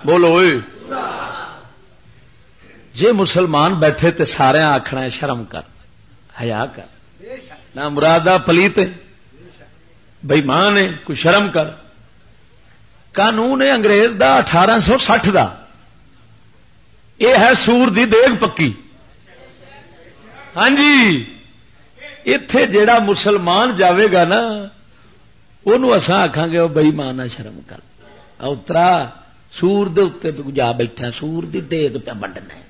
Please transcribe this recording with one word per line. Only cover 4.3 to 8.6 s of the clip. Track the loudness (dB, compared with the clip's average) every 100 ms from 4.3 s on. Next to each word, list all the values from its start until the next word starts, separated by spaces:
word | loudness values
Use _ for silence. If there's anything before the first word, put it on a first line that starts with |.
| 0 2 2
آکھنا | 2 0 -4 -8
ہے | -8
شرم | -8 -8 -8 -10
کر، | -16 -16 -20 -20 -20 -20 -20 _ -12
حیا | -8 -6 -8 -12
کر، | -20 -20 -20 -20 -20 -20 -20 -20 -20 -10
نہ | -8
مراد | -2 2 2 2
آ | 0
پلیت | 2 2